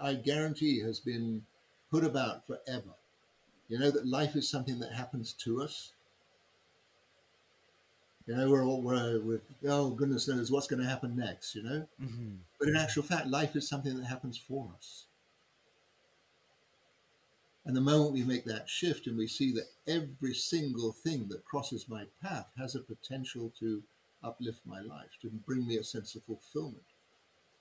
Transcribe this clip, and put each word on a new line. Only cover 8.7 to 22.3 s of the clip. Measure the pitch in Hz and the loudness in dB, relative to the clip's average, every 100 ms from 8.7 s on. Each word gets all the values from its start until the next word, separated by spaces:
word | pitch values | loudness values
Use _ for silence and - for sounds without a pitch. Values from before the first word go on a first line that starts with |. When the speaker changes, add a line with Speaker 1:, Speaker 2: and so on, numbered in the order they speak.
| 131 | 4
Speaker 1:
we're, | 123 127 117 113 | 2 2 4 2
we're, | 110 113 - 139 143 | 2 0 -2 -4 2
oh, | 143 139 | 4 4
goodness | 113 139 123 - | 2 2 2 2
knows | 127 117 | 0 2
what's | 139 - | 2 2
gonna | 127 127 | 0 0
happen | 131 123 123 | -2 -2 -2
next, | 107 - - | -2 -6 -8
you | 107 | -6
know? | 110 151 156 - | -4 -4 -6 -10
Speaker 2:
Mm-hmm. | 131 117 110 95 90 - | -8 -6 -8 -10 -10 0
Speaker 1:
But | 147 | 2
in | 156 | 4
actual | 156 151 | 2 0
fact, | 143 170 131 | 0 0 2
life | 139 147 147 | 2 2 0
is | - | -2
something | 139 135 127 | -2 -2 -4
that | |
happens | 123 131 127 117 | -4 -6 -6 -8
for | - 135 107 87 | -6 -6 -6 -12
us. | - - - _ _ _ _ _ _ _ _ _ _ _ _ _ _ _ _ _ _ _ _ _ _ _ _ _ | -18 -18 -20 _ _ _ _ _ _ _ _ _ _ _ _ _ _ _ _ _ _ _ _ _ _ _ _ _
And | 151 | 0
the | 127 | 4
moment | 139 151 147 | 8 8 6
we | 135 | 4
make | 123 123 | 2 0
that | 120 110 - | -2 -6 -4
shift | - 175 143 127 | 0 0 0 -2
and | 113 | -2
we | 113 | 0
see | - 135 | 0 0
that | 113 - - - | 0 -4 -8 -2
every | 165 147 135 131 | -2 -2 -4 -4
single | 120 - 165 147 117 113 | -2 0 0 0 0 -2
thing | - 165 147 98 | -2 -2 -2 -2
that | - - | -8 -4
crosses | 143 - 113 - | -4 -4 -6 -8
my | 107 101 - | -10 -10 -10
path | 190 | -6